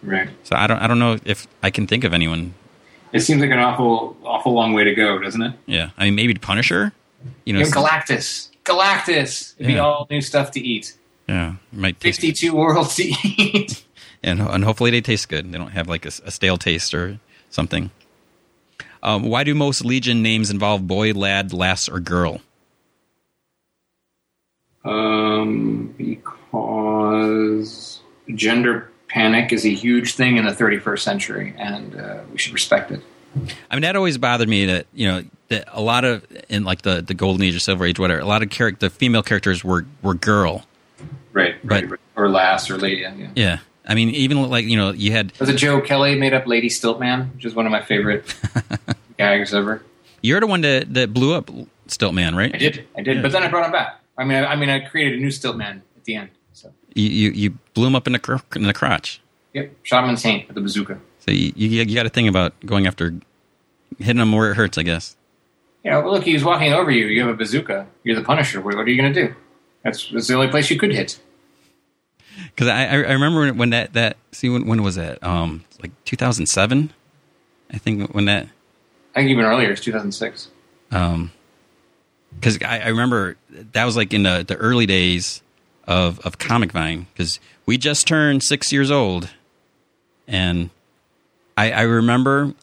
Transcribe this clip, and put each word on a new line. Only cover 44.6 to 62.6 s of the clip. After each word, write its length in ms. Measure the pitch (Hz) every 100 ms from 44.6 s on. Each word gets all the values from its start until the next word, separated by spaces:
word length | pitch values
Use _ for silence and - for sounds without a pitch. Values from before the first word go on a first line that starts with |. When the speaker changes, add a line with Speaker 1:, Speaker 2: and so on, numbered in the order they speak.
| 113
Speaker 2:
you 100 | 113
know, 140 | 98
you 200 | 98 101
had 240 | 113 98 -
Speaker 1:
Was 100 | 135
it 60 | 135
Joe 240 | 143 139
Kelly 340 | - 139 139 139
made 180 | 135
up 120 | 131 127
Lady 220 | 117 117
Stiltman, 640 | - 117 113 123 127 131 -
which 100 | 117
is 100 | 110
one 100 | 113
of 60 |
my 100 | 107
favorite 540 | - 104 104 104 - - - 120 - -
Speaker 2:
<laughs> 400 | - - _ -
Speaker 1:
gags 360 | 101 101 98
ever. 280 | 101 101 110 - _ _ _
Speaker 2:
You're 180 | 113 175
the 80 | 220
one 140 | 185
that, 320 | 151 131 -
that 200 | 127 120
blew 200 | 113 131
up 160 | 165 - 120 - _ -
Stiltman, 480 | - 104 90 85 85
right? 180 | 104
Speaker 1:
I 40 | -
did, 280 | 151 - - -
I 40 |
did. 160 | 107 135
Speaker 2:
Yeah. 40 |
Speaker 1:
But 80 | 139
then 120 | 185
I 40 | 175
brought 160 | 170 170
him 60 |
back. 280 | - - - _ -
I 80 | 131
mean, 120 | 139
I, 80 | 143
I 40 | 147
mean, 140 | 143
I 100 | 135
created 360 | 135 160 147 120
a 20 |
new 80 | 139
Stiltman 520 | 135 131 113 104 98 _ _
at 60 | -
the 100 | 107
end. 140 | 98 _ _
So 180 | - - _ _
Speaker 2:
You, 160 | - 107
you, 220 | 98 107
you 180 | - 101 - _
blew 140 | - 127
him 80 | 131
up 100 | 123
in 80 |
the 60 | 123
cr-, 160 | - 127 - -
in 80 |
the 100 | 101 101
crotch. 440 | 143 87 - - _ _ _
Speaker 1:
Yep, 200 | 139 139 -
shot 220 | - 127
him 60 | 127
in 40 | 120
the 60 |
taint 260 | 117 104 -
with 80 | -
a 40 |
bazooka. 380 | 101 98 98 98 - _
Speaker 2:
So 120 | -
you, 200 | 101 85 -
you, 260 | 107 113
you 120 | 113 117
got 100 | 113
a 40 |
thing 180 | - 113
about 260 | 92 85 -